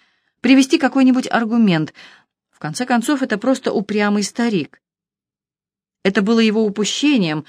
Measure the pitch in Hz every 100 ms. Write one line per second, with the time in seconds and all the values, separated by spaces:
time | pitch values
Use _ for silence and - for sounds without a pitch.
0 | _ _ _ _ 240 262 269 320 262 269
1 | 262 254 - 220 226 233 220 165 151 -
2 | - - _ _ _ _ 151 151 247 240
3 | 226 285 262 208 240 262 - - 202 208
4 | 208 208 202 - 240 196 135 _ _ _
5 | _ _ _ _ _ _ _ _ _ _
6 | 196 196 202 233 220 208 220 202 202 -
7 | 294 277 170 156